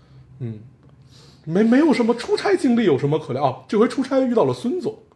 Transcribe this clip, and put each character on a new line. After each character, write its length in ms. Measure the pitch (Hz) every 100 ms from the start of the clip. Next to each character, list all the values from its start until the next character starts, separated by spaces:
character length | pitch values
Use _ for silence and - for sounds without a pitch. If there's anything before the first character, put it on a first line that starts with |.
| _ - - -
嗯， 220 | 120 110 113 - _ - - - - -
没， 200 | - 170
没 140 | 226 254
有 140 | 320
什 140 | 254 226
么 80 |
出 220 | 240 - 415
差 180 | -
经 220 | 392 277 233
历 80 |
有 120 | 214 135
什 120 | 143
么 100 | 143
可 140 | -
聊， 120 | 127
哦， 200 | 143 - -
这 100 | 220
回 120 | 247
出 160 | -
差 160 | 262 269
遇 120 | 262
到 120 | 233
了 100 | 147
孙 260 | 123 240 359
总。 160 | - - -